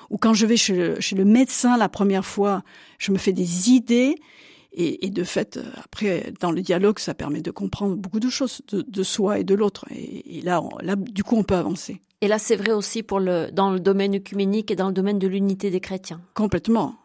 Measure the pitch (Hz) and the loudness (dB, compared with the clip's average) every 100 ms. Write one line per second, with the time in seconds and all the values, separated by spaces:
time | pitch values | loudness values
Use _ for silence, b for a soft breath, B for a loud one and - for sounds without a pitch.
0 | B 208 226 220 220 233 - 180 165 160 | B 0 4 4 4 4 2 2 0 -2
1 | - 190 202 233 262 - 247 240 190 - | -2 4 6 6 6 4 4 4 2 2
2 | 202 190 - - 202 196 - B B B | 2 2 0 0 0 0 -6 B B B
3 | - 190 202 185 175 175 226 254 233 240 | -2 0 2 0 0 0 4 4 4 2
4 | 262 339 b b b b b - 165 - | 2 0 b b b b b -4 -2 -2
5 | 190 196 180 185 - - - - - - | -4 -4 -2 -2 -4 -6 -12 -14 -14 -4
6 | 208 170 - - 175 165 185 175 202 208 | -2 -2 -4 -4 -2 -2 0 2 2 0
7 | - - 143 156 160 - 196 - 202 185 | -4 -6 -6 -6 -6 -6 -6 -4 -4 -4
8 | 185 214 254 - 254 - - 196 - 196 | -4 -4 -2 -2 -4 -6 -6 -6 -4 -4
9 | 190 - 190 202 185 196 208 - - - | -4 0 0 0 2 2 2 -2 -12 -14
10 | - - - 160 175 170 - - 175 196 | -12 -14 -14 -8 -2 -2 -2 -6 -4 -4
11 | 185 196 - 220 190 185 160 - - 196 | -4 -6 0 0 2 0 0 -4 -8 -14
12 | _ - 202 214 - 208 208 208 196 226 | _ -4 0 0 2 2 2 0 -2 -6
13 | 220 196 185 175 - - 196 185 185 196 | -2 0 2 0 0 0 2 2 2 2
14 | 202 196 196 202 196 214 214 190 190 190 | 2 -2 -4 -2 0 0 -2 -2 0 0
15 | 196 202 190 196 196 190 202 185 185 190 | 0 0 0 0 0 0 -2 -4 -4 -10
16 | - 170 - - 208 175 - 226 - - | -10 -16 -8 -2 0 0 0 0 0 -6